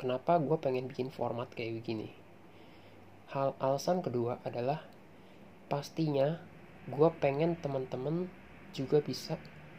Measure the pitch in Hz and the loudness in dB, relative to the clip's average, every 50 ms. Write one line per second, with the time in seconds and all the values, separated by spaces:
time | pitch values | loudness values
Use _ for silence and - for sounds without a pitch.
0 | - 127 127 127 - - 170 170 147 131 156 160 - 139 127 127 131 127 139 - | -2 -2 -2 0 4 4 6 6 6 4 2 2 2 2 2 0 -2 -2 -2 -4
1 | 127 135 - - 120 120 117 117 120 120 - - 120 113 113 113 113 - 113 110 | -4 -4 -2 -2 -2 -2 -2 -2 -4 -6 -6 -6 -4 -4 -4 -4 -4 -2 -2 -2
2 | - - - - - - - - - - - - - - - - - - - - | -4 -6 -10 -14 -20 -20 -20 -20 -20 -20 -20 -20 -20 -20 -20 -20 -20 -20 -20 -20
3 | - - - - - - - 139 139 139 - - - 131 139 139 - - 180 185 | -20 -20 -20 -20 -14 -6 -2 0 0 0 0 0 2 2 2 2 2 2 2 2
4 | 180 135 120 123 120 120 123 - - 135 120 120 120 127 147 156 - - - - | 2 0 0 0 0 0 -2 -4 -6 -6 -4 -2 0 0 0 -2 -4 -10 -18 -20
5 | - - - - - - - - - - - - - - - 143 143 - - - | -20 -20 -20 -20 -20 -20 -20 -20 -20 -20 -20 -16 -6 -2 -2 -2 -2 -2 -2 0
6 | 160 151 147 139 135 147 165 165 - - - - - - - - - - 127 135 | 2 2 4 4 4 4 2 0 -6 -12 -18 -18 -18 -18 -18 -16 -12 -4 4 6
7 | 151 160 160 - - 143 139 143 160 170 170 170 - 143 135 135 131 127 - 127 | 6 6 6 6 2 4 4 4 4 2 2 0 -2 -2 -2 -2 -2 -2 -4 -4
8 | 127 143 160 175 180 180 - - - - - - - - - - 139 131 - 151 | -2 0 0 0 -2 -4 -6 -12 -18 -20 -20 -18 -18 -10 -6 -6 -2 2 4 4
9 | 147 - 127 - - - 160 160 - - - - - - - | 4 2 -2 -6 -6 -6 -6 -8 -8 -10 -16 -18 -18 -18 -18